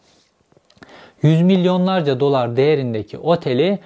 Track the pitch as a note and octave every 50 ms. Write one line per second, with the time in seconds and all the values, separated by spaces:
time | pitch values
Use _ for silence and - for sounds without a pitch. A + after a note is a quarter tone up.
0 | _ _ _ _ _ _ _ _ _ _ _ _ _ _ _ - - - - -
1 | - - _ - - D3+ D#3+ D#3+ F3 F#3 G3 F#3 F3 F3+ F#3 F3+ F3+ F#3+ F#3+ F#3
2 | D3+ C#3+ C3 B2 C#3+ C#3+ C#3 C3 A#2+ A#2 A#2 B2+ C#3 D3+ D#3 C#3 C3 A#2+ A2+ G#2+
3 | G#2 - - - - D#3 E3+ E3 - C#3+ B2 B2+ D#3+ F#3+ G3+ F3 -